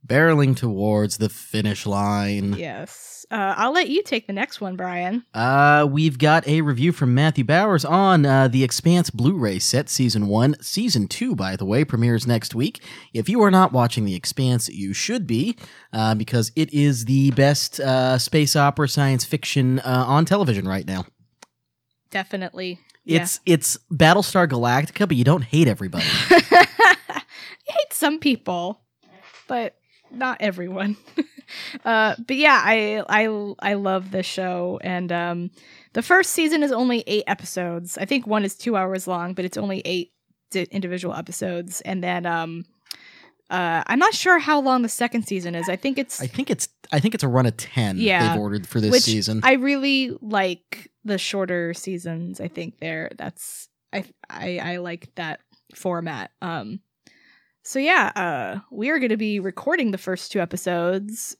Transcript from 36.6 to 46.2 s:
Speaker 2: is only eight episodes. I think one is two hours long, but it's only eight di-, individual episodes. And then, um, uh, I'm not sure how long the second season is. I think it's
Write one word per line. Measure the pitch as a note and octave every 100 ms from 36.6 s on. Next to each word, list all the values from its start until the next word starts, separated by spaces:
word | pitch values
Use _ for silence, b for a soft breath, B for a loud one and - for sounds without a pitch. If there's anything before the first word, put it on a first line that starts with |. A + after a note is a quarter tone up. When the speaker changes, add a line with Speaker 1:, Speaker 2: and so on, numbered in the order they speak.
Speaker 2:
is | C#4+
only | A#3 B3+ A#3+ -
eight | G#3 -
episodes. | F#3+ F3+ - F3 E3+ F3 -
I |
think | F#3+ C#4 A3+
one | G#3+
is | G3
two | - - G#3+
hours | F#3 F#3+ F3+
long, | F3+ F3
but | F#3 F3+
it's | G#3
only | G3+ F#3+ -
eight | F3+ F3 _ _ _ _
di-, | F#3+ F3
individual | G3 F#3 F3+ F3
episodes. | - - F3 F#3+ F3 F3 F3+
And | - F#3+
then, | F3+ F3+ F3
um, | E3 E3 E3 - _ B B B B B B _
uh, | - F3 E3 -
I'm | B3
not | F#4
sure | - F#4 F4
how | D4 D4
long | C4+ B3+
the | A#3
second | - A#3 A#3 G#3+
season | F#3+ F3
is. | E3+ E3+
I | F#3+
think | C4+ C4+
it's | C4+ -